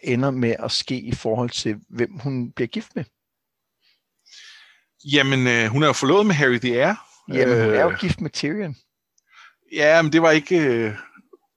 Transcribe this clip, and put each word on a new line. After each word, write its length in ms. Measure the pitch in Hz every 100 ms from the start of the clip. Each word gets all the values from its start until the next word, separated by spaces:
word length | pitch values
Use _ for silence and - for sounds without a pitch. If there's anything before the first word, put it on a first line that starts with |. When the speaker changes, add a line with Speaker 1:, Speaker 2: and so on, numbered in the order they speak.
Speaker 1:
ender 280 | - 120 139
med 260 | 131 117 113
at 140 | 113
ske 280 | - - 127
i 140 | 117
forhold 360 | 117 117 110 120
til, 260 | - 120 107 -
hvem 300 | 117 120 -
hun 340 | 139 131 123
bliver 160 | - 120
gift 280 | 220 - -
med. 80 | 127 _ _ _ _ _ _ _ _ _ _ _ _ - - - _ _ _ _
Speaker 2:
Jamen, 420 | 147 147 135 131 127
øh, 200 | 117 110
hun 160 | 127
er 40 | 151
jo 60 |
forlovet 340 | 127 139 190 208
med 80 |
Harry 240 | 151 139 120
the 100 | 123
Heir. 260 | 120 151 214 - _ -
Speaker 1:
Jamen, 360 | - 127 120
hun 100 | 110
er 80 | 107
jo 80 | 165
Speaker 2:
Øh. 80 | -
Speaker 1:
gift 220 | 180 -
med 100 | 156
Tyrion. 460 | - 143 208 185 135 _ _ _ _ _ - - _ _
Speaker 2:
Ja, 300 | - 151 165
men 100 | 160
det 100 | 160
var 80 | 165
ikke, 260 | 156 147 180
øh, 360 | 147 117 113 107 - _ _ _ _